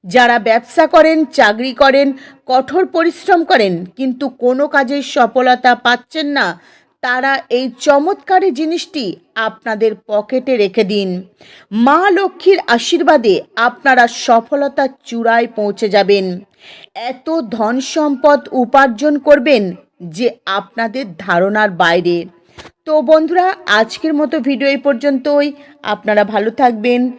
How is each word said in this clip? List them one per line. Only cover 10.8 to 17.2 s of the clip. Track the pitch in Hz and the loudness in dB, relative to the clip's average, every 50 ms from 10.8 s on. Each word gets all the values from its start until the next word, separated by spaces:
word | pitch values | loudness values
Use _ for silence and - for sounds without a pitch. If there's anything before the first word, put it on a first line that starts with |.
| 214 | -2
দিন। | 185 214 202 196 185 180 180 185 - _ _ _ - - - - _ | 0 0 -2 -2 -2 -6 -8 -10 -14 _ _ _ -20 -20 -20 -18 _
মা | 196 214 233 269 294 320 370 415 | -2 0 2 4 4 4 4 2
লক্ষ্মীর | 370 349 392 370 - - - 370 392 359 - - | 2 2 0 -2 -6 -2 2 2 2 2 2 -2
আশীর্বাদে | 233 233 - - - - 320 277 311 285 226 220 185 - - _ _ | -2 -2 0 -2 -2 0 2 2 2 2 4 2 0 0 -2 _ _
আপনারা | - 226 247 240 - _ 277 262 247 240 233 | -2 -2 -2 -2 0 _ 2 4 4 4 2
সফলতার | 240 - - - 240 226 226 - 294 285 285 277 277 - 277 269 269 _ _ | 0 -6 0 2 2 2 2 0 -4 -2 -2 -2 -2 -2 -2 -2 -4 _ _
চূড়ায় | - 233 233 233 226 226 233 233 226 233 | -12 -8 -4 -2 0 2 2 0 -2 -4
পৌঁছে | - 208 208 202 - 233 208 | -4 -4 -4 -4 -4 -4 2
যাবেন। | 185 208 196 185 202 202 190 185 180 180 202 _ _ _ _ - - - - _ _ | 2 2 4 4 2 2 2 -4 -8 -10 -14 _ _ _ _ -20 -20 -20 -20 _ _
এত | 190 226 247 262 254 | -12 -10 -10 -10 -10